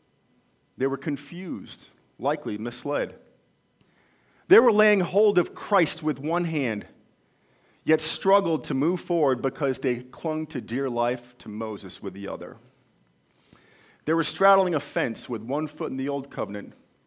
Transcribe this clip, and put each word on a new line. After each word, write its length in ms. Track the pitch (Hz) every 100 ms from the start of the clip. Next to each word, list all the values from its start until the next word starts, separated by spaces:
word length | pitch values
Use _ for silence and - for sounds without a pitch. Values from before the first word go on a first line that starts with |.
| _ _ _ _ _ _ _ -
They 80 | 131
were 100 | 135
confused, 920 | 139 139 - 175 185 113 92 - - _ _ -
likely 380 | 131 123 123 104
misled. 580 | 117 - 143 143 90 - - _ _ _ _ _ _ _ _ _ _ _ -
They 120 | 202
were 120 | 247
laying 280 | 208 214 202
hold 360 | 170 185 214 175
of 180 | -
Christ 480 | - - 196 160 -
with 160 | 151 135
one 280 | 147 170 175
hand, 400 | 156 127 104 - - _ _ _ _ _ _ _ _
yet 160 | - 156
struggled 640 | - - 190 196 170 156
to 100 | -
move 240 | 135 151 180
forward 440 | - 170 143 127
because 380 | 131 131 139 127
they 160 | 135 123
clung 500 | 123 - 160 156 156
to 140 | 131
dear 260 | 107 123 135
life 480 | 117 120 127 - -
to 120 | -
Moses 520 | 104 110 101 95 -
with 120 | 98
the 140 | 95 95
other. 280 | 90 90 104 _ _ _ _ _ _ _ _ _ - _ _ _ _ -
They 80 |
were 80 | 165
straddling 520 | 151 - 196 196 180
a 60 | 156
fence 480 | - 170 131 110 -
with 140 | 113
one 240 | 113 143 151
foot 240 | - 151
in 80 | 131
the 100 | 139
Old 220 | 139 131
Covenant 420 | - 104 101 - - _ _